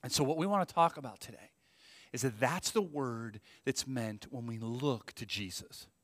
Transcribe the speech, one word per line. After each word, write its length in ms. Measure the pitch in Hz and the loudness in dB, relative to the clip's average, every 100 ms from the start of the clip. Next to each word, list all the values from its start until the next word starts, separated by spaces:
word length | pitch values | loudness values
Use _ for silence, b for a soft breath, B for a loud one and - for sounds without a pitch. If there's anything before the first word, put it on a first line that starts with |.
And 80 | 127 | -2
so 100 | - | 2
what 140 | 139 160 | 2 2
we 100 | 190 | 2
wanna 180 | 202 | 2
talk 320 | 175 - 170 - | 4 6 6 4
about 220 | 131 98 | -10 -12
today 320 | - - - _ b b b b b | -14 -16 -20 _ b b b b b
is 100 | 123 | 0
that 160 | 131 107 | 0 4
that's 320 | 127 175 - | 2 4 0
the 100 | 226 | 0
word 600 | 185 147 131 113 113 107 b b | 0 0 -2 -2 -6 -10 b b
that's 240 | - 131 131 | -2 0 0
meant 400 | 127 113 104 - | -2 -2 -4 -8
when 160 | 127 117 | -8 -6
we 120 | 113 | -4
look 560 | 113 120 143 117 - | -4 0 0 0 -4
to 120 | - 107 | -12 -6
Jesus. 640 | 104 95 - - - - _ | -4 -4 -8 -12 -16 -20 _